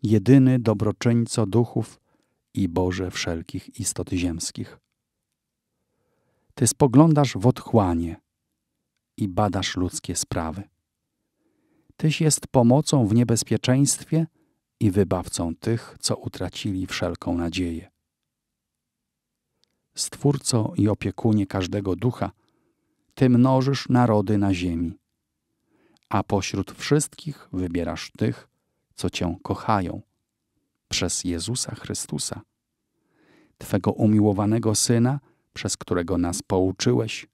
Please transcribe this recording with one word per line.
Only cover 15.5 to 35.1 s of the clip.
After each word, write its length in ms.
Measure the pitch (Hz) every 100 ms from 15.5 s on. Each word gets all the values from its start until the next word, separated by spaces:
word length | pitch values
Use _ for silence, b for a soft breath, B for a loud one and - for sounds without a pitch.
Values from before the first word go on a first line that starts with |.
tych, 420 | 82 - 117 - -
co 160 | - 104
utracili 680 | - - 90 - 107 95 92
wszelką 520 | - 87 87 - 87
nadzieję. 520 | 85 85 87 82 90 _ _ _ _ _ _ _ _ _ _ _ _ _ _ _ _ _ _ _ _
Stwórco 800 | - - - 143 143 - 123 107 -
i 120 | 101
opiekunie 580 | 101 101 - 113 107 98
każdego 500 | 98 90 101 95 87
ducha, 360 | 123 120 92 _ _ _ _ _ _ _ _
Ty 140 | - 131
mnożysz 600 | 120 127 131 131 135 -
narody 500 | 123 120 107 98 104
na 160 | 101
ziemi, 440 | 92 90 82 85 - _ _ _ _ _ _ _ _ _ _ _
a 140 | 101
pośród 500 | - 101 95 101 95
wszystkich 760 | - - 147 - - - 143 -
wybierasz 580 | 90 90 85 82 82 - -
tych, 300 | 110 120 - _ _ _ _
co 160 | - -
Cię 260 | - 87 87
kochają, 600 | - 98 - 107 87 98 - _ _ _ _ _ _ _ _
przez 360 | - 92 -
Jezusa 500 | 90 85 90 127 -
Chrystusa, 640 | 117 - 107 - 147 - - - _ _ _ _ b b b b b b b
Twego 340 | - 104 110
umiłowanego 840 | - 110 107 104 101 104 113 110
Syna, 460 | 104 - 117 120